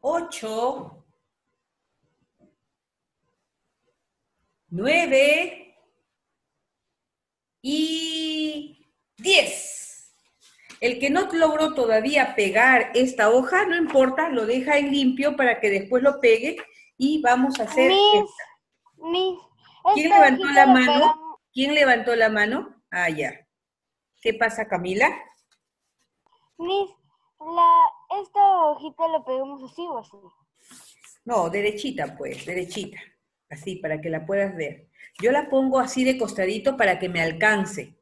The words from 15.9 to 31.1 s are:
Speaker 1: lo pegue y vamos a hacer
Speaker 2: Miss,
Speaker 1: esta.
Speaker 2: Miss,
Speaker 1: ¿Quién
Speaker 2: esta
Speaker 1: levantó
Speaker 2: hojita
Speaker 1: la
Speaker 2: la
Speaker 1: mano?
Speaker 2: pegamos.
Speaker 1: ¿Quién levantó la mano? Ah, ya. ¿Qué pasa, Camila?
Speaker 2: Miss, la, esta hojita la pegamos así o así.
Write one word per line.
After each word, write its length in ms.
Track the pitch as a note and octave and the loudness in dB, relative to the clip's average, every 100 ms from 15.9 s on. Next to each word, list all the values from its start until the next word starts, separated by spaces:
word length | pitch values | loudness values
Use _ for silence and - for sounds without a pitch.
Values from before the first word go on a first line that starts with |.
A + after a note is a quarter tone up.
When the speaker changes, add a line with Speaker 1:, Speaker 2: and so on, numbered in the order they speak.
| B3 | 2
Speaker 1:
lo 160 | C#4 C#4 | 2 2
pegue 360 | A#3+ A3 C4 E4+ - _ _ _ | 2 2 0 -8 -14 _ _ _
y 240 | C4+ D4+ | -2 0
vamos 380 | B3 B3+ C4+ C4 | 2 2 2 -2
a 60 | |
hacer 260 | A3 - C4 | -4 2 4
Speaker 2:
Miss, 80 | F#4+ G#4 | 6 6
Speaker 1:
esta. 960 | G#4 G#4 - - _ _ _ _ _ D#4+ | 4 2 -8 -20 _ _ _ _ _ -6
Speaker 2:
Miss, 280 | F4 F#4+ F4+ - _ _ _ F4 | -4 -4 -6 -16 _ _ _ 0
Speaker 1:
¿Quién 120 | G4 D#4 | 2 4
Speaker 2:
esta 60 | - | 6
Speaker 1:
levantó 240 | D4 C4 | 6 2
Speaker 2:
hojita 100 | D4 | 0
Speaker 1:
la 120 | C#4+ C4+ | 4 6
Speaker 2:
la 60 | |
Speaker 1:
mano? 200 | B3+ B3+ | 6 4
Speaker 2:
pegamos. 460 | D4 D4+ D#4 D#4+ D#4 _ | 4 2 2 -8 -18 _
Speaker 1:
¿Quién 220 | B3+ C#4 | -4 -2
levantó 400 | D4+ C#4 A#3+ A#3+ | 2 2 2 0
la 140 | A#3 A3 | 0 2
mano? 540 | G#3+ G#3 C4 - _ _ | 2 -2 -4 -8 _ _
Ah, 180 | F3+ F3 | -6 -4
ya. 380 | D#3 C3 - _ _ _ _ _ _ _ _ | -4 -8 -10 _ _ _ _ _ _ _ _
¿Qué 120 | A#3 | -6
pasa, 340 | A3+ A3+ A3 G#3+ | -2 -4 -4 -6
Camila? 400 | F3+ F3+ F#3+ C#4 - - _ _ _ _ _ _ _ _ _ _ _ _ _ | -6 -4 0 0 -2 -16 _ _ _ _ _ _ _ _ _ _ _ _ _
Speaker 2:
Miss, 320 | E4+ G4 G4 _ _ _ _ _ | -4 -4 -4 _ _ _ _ _
la, 800 | D#4 E4+ E4+ F4 C#5+ - _ G4 | -8 2 4 6 4 0 _ -10
esta 180 | F#4+ G#4 G4+ F#4+ D#4 | -6 2 4 4 2
hojita 420 | D4 D4+ - E4 | 0 -8 -4 -2
la 160 | D#4+ | -2
pegamos 440 | B3+ C4 C4+ C#4 C4 | -4 -6 -6 -12 -18
así 100 | - | -14
o 160 | F4 C4 | -10 -10
así. 180 | G#3 G3+ F#3+ _ _ _ _ - - _ _ | -12 _ -20 _ _ _ _ -20 -20 _ _